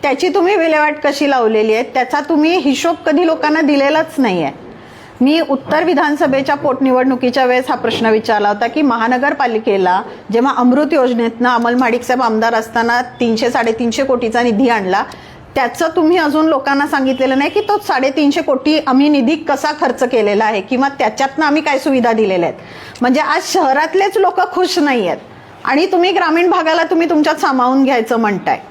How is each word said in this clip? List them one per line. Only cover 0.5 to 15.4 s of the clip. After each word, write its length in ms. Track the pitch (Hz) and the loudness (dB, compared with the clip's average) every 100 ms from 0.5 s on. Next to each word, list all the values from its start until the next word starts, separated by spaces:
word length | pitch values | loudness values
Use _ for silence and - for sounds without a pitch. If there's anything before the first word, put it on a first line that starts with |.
| 415 | 2
विल्हेवाट 380 | 330 311 302 294 | 2 2 0 0
कशी 260 | 294 277 285 | -2 0 0
लावलेली 440 | 269 220 220 220 | 2 2 2 2
आहे, 80 | 220 | 0
त्याचा 380 | 240 262 247 294 | 0 -2 -2 -4
तुम्ही 360 | 277 320 302 359 | -2 0 2 2
हिशोब 380 | 277 262 330 339 - | 0 0 -2 -2 -2
कधी 200 | 302 339 | 0 0
लोकांना 340 | 320 302 311 | 0 0 0
दिलेलाच 540 | 302 285 277 311 320 - | 2 2 2 0 -2 -2
नाही 240 | 254 180 | -2 0
आहे. 100 | 143 - - - - - - - | -4 -6 -18 -20 -20 -20 -20 -2
मी 200 | 254 320 302 | 2 2 0
उत्तर 340 | 269 - 302 | -4 -2 -2
विधानसभेच्या 720 | 320 285 302 294 320 269 269 | 2 0 0 0 0 0 -2
पोटनिवडणुकीच्या 920 | 285 302 262 269 254 262 254 254 247 | -2 -2 0 2 2 2 0 0 0
वेळेस 200 | 262 247 254 | 2 0 0
हा 60 | |
प्रश्न 320 | 247 240 233 226 | -4 -2 -2 2
विचारला 420 | 220 220 214 208 | 0 2 0 0
होता 180 | 208 233 | 0 -2
की 160 | 302 | 0
महानगरपालिकेला 1200 | 294 233 226 254 277 302 254 220 220 196 180 185 - - - | 0 0 0 0 0 0 -2 0 0 0 2 0 -2 -14 -4
जेव्हा 200 | 220 269 247 | 0 0 2
अमृत 360 | 247 262 302 | 2 2 2
योजनेतनं 560 | 311 262 240 226 226 240 | 2 2 0 -2 0 0
अमल 260 | 240 240 | 0 0
माडिक 280 | 247 247 233 | 0 0 -2
साहेब 200 | 240 247 | -2 -2
आमदार 320 | 240 220 226 | 0 0 0
असताना 480 | 233 220 240 233 240 | -2 -2 -2 0 -2
तीनशे, 480 | 247 - 240 226 240 | -4 -2 -2 0 0
साडेतीनशे 540 | 262 233 226 240 226 | 0 -2 -2 -2 -2
कोटीचा 380 | 277 247 240 220 | 0 0 0 0
निधी 260 | 240 208 262 | 0 2 2
आणला, 360 | 226 190 190 254 - - - | 2 0 -2 -4 -12 -20 -20